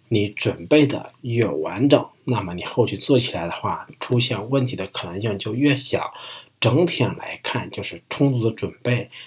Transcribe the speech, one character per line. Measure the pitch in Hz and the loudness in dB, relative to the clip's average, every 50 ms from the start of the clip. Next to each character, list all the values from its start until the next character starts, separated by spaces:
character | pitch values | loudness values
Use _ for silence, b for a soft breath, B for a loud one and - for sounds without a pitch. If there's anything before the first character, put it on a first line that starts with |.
| _ - | _ 0
你 | 117 104 101 104 | 0 2 2 0
准 | - - - 113 92 82 85 90 | -2 -2 -2 -2 -2 -4 0 4
备 | 151 151 147 139 | 6 6 6 6
的 | - - - - - _ | 2 -2 -8 -12 -16 _
越 | - 127 117 117 113 | -8 -2 0 2 2
完 | 95 71 76 78 - - 101 127 143 | 2 0 -2 -4 -4 0 2 4 6
整， | 143 - - - - _ _ | 6 6 4 2 -8 _ _
那 | - 123 104 | -2 -2 -2
么 | 98 87 87 | -2 -4 -6
你 | 87 - | -8 -8
后 | - - - 117 101 | -2 0 2 2 2
续 | 104 | 0
做 | 95 - - 143 123 | -2 0 4 4 4
起 | - - - | 4 2 -2
来 | 87 82 | -4 -4
的 | 85 | -6
话， | - - - 101 87 - - - - - | -6 -6 -4 -4 -4 -6 -8 -12 -14 -12
出 | - - 127 120 | -6 -2 0 0
现 | 120 - 123 101 101 113 | 2 0 -2 -4 -2 0
问 | 135 139 127 | 0 0 0
题 | 123 98 - | 0 -2 -4
的 | 98 98 | -6 -8
可 | - - - 87 | -8 -8 -10 -8
能 | 85 98 | -6 -4
性 | 104 113 101 95 | -4 -2 -4 -4
就 | - 110 110 | -4 -4 -2
越 | 127 143 147 135 | 2 2 2 2
小。 | - - - - - - B B B B B B B B B B _ | 2 0 -2 -2 -2 -2 B B B B B B B B B B _
整 | - 123 120 151 180 | 2 4 4 4 4
体 | 170 - - | 2 2 2
上 | 135 98 87 - | 0 0 0 -4
来 | - - - - - | -8 -10 -10 -8 -6
看， | - - 123 - - | -6 -4 -4 -6 -6
就 | - - - | -8 -10 -8
是 | - - - - - | -8 -10 -12 -12 -8
充 | - - 147 139 | -2 2 2 2
足 | 131 123 110 113 | 4 2 2 0
的 | 113 | 0
准 | - - 90 - - | -2 -4 -6 -6 -4
备 | - 123 123 113 - B B B B | -2 0 0 0 -2 B B B B